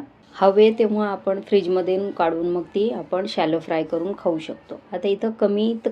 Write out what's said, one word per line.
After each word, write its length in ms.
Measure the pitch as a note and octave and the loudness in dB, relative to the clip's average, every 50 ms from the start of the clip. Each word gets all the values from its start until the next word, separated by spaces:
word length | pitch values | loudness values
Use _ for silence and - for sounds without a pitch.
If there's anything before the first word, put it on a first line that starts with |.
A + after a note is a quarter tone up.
| C#4+ - - _ - _ - - | -4 -10 -18 _ -20 _ -2 4
हवे 320 | - G3 F#3+ G#3 G#3+ A3 A3 A3 | 4 4 6 8 6 6 6 4
तेव्हा 280 | A3+ G#3+ G#3 G#3+ G#3 G3+ | 0 0 2 0 -2 -2
आपण 340 | G3 F#3+ - G3 G3 G3 | -4 -4 -2 -2 -4 -4
फ्रीजमधून 680 | G3+ - G#3+ G3+ F#3 F3 F#3 F#3 E3+ F3+ F#3 F#3+ G3+ G3+ | -2 2 2 2 2 2 0 0 0 0 0 0 -2 -4
काढून 380 | - - F3+ E3 E3 E3 E3+ F3 | -2 0 0 0 0 0 -2 -2
मग 120 | F3 F3 | -2 -2
ती 280 | E3 - - G3+ G#3 A#3 | -4 -4 -2 -2 0 0
आपण 360 | B3 G3+ D#3+ - - F3+ G3+ G#3 | -2 -4 -6 -4 -4 -4 -4 -4
शॅलो 300 | - - E3+ D#3 D#3+ E3 | -2 -2 0 0 0 -2
फ्राय 240 | D#3+ - E3+ D#3+ D#3 | -2 -2 -4 -4 -2
करून 300 | D#3 E3+ E3 E3+ F#3+ G3+ - | -2 -4 -4 -4 -4 -6 -4
खाऊ 200 | - F3+ E3 D#3+ | -2 -2 -2 -2
शकतो. 380 | D#3 - - - - - - - - - F#3+ | -4 -8 -12 -14 -14 -16 -16 -16 -14 -10 -10
आता 140 | F3 F3 G3+ | -4 -2 -2
इथं 240 | G3 G3+ - A3+ | -2 -2 -2 -6
कमीत 580 | A3 - A3 G3+ G3+ G#3 G#3+ A3+ A#3 A3+ - A#3+ | -2 0 0 0 2 2 0 0 -2 -2 -4 -2